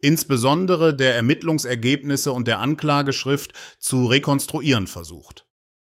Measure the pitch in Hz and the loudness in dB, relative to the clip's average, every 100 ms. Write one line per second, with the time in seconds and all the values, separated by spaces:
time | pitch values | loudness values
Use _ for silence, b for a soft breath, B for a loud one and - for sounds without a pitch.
0 | 143 160 - 131 127 151 185 175 165 143 | 2 2 0 0 2 2 2 4 2 4
1 | 131 117 117 151 165 156 131 123 120 143 | 2 2 2 0 0 -2 -2 -2 0 0
2 | 143 139 143 127 117 107 120 151 151 143 | -2 -4 -2 -4 -2 -2 -2 -2 0 0
3 | 139 131 131 139 - B B B - 131 | 0 -4 -2 -2 -4 B B B -2 0
4 | 127 131 147 139 - 156 151 120 92 90 | 4 2 2 -2 -2 -4 0 0 -2 -10
5 | 82 85 - - _ _ _ _ _ | -16 -20 -20 -20 _ _ _ _ _